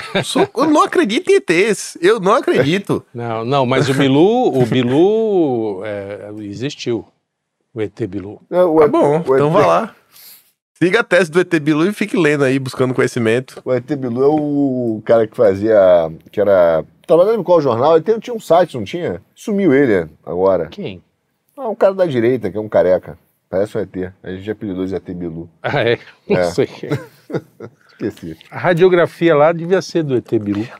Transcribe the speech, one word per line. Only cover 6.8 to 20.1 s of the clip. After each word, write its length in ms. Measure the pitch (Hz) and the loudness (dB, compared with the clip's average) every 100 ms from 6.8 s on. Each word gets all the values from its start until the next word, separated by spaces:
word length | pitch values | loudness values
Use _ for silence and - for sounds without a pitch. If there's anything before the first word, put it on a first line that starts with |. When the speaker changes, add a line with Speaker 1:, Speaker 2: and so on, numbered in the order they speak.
| 127 113 - _ _ _ _ _ _ | -6 -6 -8 _ _ _ _ _ _
Speaker 2:
O 80 | 117 | -10
E 80 | 104 | -10
T 160 | - 107 | -8 -8
Bilu. 340 | 98 95 104 _ | -8 -12 -18 _
Speaker 3:
Não, 240 | 175 180 | 0 4
o 40 | 156 | 4
Speaker 1:
Tá 40 | |
Speaker 3:
E 40 | 151 | 4
T, 40 | |
Speaker 1:
bom, 240 | 330 143 156 147 | 4 2 0 0
Speaker 3:
o 80 | 135 | 2
Speaker 1:
então 120 | 147 | 2
Speaker 3:
E 40 | |
T. 60 | 185 | 2
Speaker 1:
vá 80 | 175 | 2
lá. 280 | 165 226 - _ - - - _ _ _ | 2 -2 -12 _ -20 -20 -20 _ _ _
Siga 260 | _ 175 220 | _ 2 2
a 40 | |
tese 260 | 233 180 170 | 2 2 2
do 100 | 175 | 0
E 40 | |
T 160 | 180 165 | 0 0
Bilu 260 | 147 151 185 | 0 0 0
e 60 | |
fique 240 | 208 208 214 | -2 -4 0
lendo 260 | 151 147 | 0 2
aí, 160 | 135 135 | 2 0
buscando 340 | 131 - 131 | -4 -2 -2
conhecimento. 720 | 127 123 131 110 120 131 - | 0 -2 0 0 0 -2 -10
Speaker 3:
O 80 | 127 | -4
E 80 | 127 | -4
T 140 | 127 | -2
Bilu 280 | 143 127 117 | -6 -4 0
é 60 | 139 | 2
o 720 | 151 147 143 139 127 120 107 | 2 0 -2 -2 -2 -4 -4
cara 200 | - 117 110 | 2 2 2
que 100 | - | 2
fazia, 400 | 107 98 107 107 92 87 80 80 - | 2 2 2 4 6 4 2 -8 -10
que 80 | - | -2
era, 440 | 101 95 85 82 73 _ - | 2 4 4 2 -4 _ 2
trabalhava 320 | 165 196 226 | 4 4 0
em 40 | |
qual 160 | 170 175 | 2 2
jornal? 340 | 139 113 143 | 2 2 2
Ele 80 | 165 | 2
tem, 140 | 165 220 | 2 -4
tinha 160 | - | -4
um 60 | 226 | -12
site, 360 | - 170 175 127 | 0 0 0 -4
não 80 | |
tinha? 380 | 95 175 143 85 - _ | -10 -8 -8 -8 -14 _
Sumiu 360 | - 202 190 | -6 -2 2
ele 360 | 135 135 98 78 | 2 2 0 -2